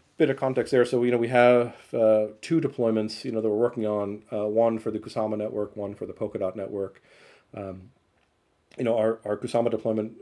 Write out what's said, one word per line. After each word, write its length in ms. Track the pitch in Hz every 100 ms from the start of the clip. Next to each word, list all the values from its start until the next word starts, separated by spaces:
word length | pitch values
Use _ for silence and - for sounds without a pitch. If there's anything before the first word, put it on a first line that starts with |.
| _ -
bit 120 | 151
of 80 | 135
context 340 | 135 127 113
there. 140 | 131 123
So, 180 | 127
you 80 | 123
know, 60 | 120
we 100 | 117
have, 460 | 123 123 123 120 - -
uh, 340 | 120 110 107 107 -
two 200 | - 165
deployments, 640 | 143 - 117 110 107 - 131
you 60 |
know, 100 | 113
that 80 | 110
we're 60 | 104
working 300 | 117 120 107
on, 380 | 104 101 104 -
uh, 140 | 107 104
one 340 | 110 117 110
for 120 | 113
the 80 | 107
Kusama 380 | - 117 107 107
network, 380 | 107 107 101 -
one 180 | 101
for 120 | 104 95
the 80 |
Polkadot 420 | - 104 98 95 104
network. 460 | 95 101 95 - _ _ - _ _
Um, 360 | - 98 92 92 _ _ _ _ _ _ _ _ -
you 60 |
know, 140 | 120 117
our, 220 | 110 113 104
our 100 | 104
Kusama 360 | 123 120 117
deployment, 420 | 110 117 110 110 -